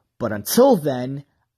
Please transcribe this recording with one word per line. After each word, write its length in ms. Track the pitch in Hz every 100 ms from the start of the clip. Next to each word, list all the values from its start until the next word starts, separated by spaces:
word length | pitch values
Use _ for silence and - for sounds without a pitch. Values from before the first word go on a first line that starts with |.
| _ -
But 140 | 113
until 440 | 104 - 226 269 196
then, 480 | 143 127 127 143 - _ _